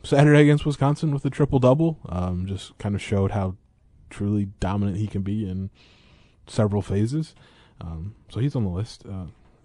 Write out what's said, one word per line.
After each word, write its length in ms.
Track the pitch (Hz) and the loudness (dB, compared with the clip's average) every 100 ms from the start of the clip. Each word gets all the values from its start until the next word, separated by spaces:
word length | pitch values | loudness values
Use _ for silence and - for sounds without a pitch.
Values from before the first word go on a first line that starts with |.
Saturday 400 | - 143 147 147 | 0 6 8 8
against 240 | 147 147 | 8 4
Wisconsin 460 | 151 139 139 147 156 | 0 0 0 0 -2
with 120 | 139 | -2
a 60 | 139 | -4
triple-double. 720 | - 143 139 123 143 165 156 - | 0 2 4 4 4 2 -2 -8
Um, 380 | 90 90 90 95 | -6 -4 -4 -6
just 280 | 98 - _ | -8 -12 _
kind 160 | 104 | -4
of 60 | 101 | -4
showed 280 | - 98 98 | -2 0 0
how 280 | 104 95 92 _ _ _ _ - | 0 -4 -6 _ _ _ _ -20
truly 360 | - 101 104 98 - | -6 -2 -2 -2 -4
dominant 380 | 92 101 101 92 | -4 -2 -2 -2
he 80 | |
can 160 | 107 101 | -4 -4
be 260 | 98 107 101 | -4 -4 -4
in 220 | 92 95 _ _ _ _ _ _ _ - | -6 -8 _ _ _ _ _ _ _ -8
several 340 | - 107 104 | -2 0 0
phases. 540 | 90 98 113 151 160 _ _ _ _ _ | -2 -2 0 -2 -6 _ _ _ _ _
Um, 360 | 85 80 98 110 _ | -14 -12 -14 -16 _
so 100 | 104 | -4
he's 160 | 139 | -4
on 80 | 131 | -2
the 80 | 101 | -4
list. 320 | 87 110 - | -4 -8 -12
Uh, 200 | - 95 85 - _ _ | -14 -12 -12 -16 _ _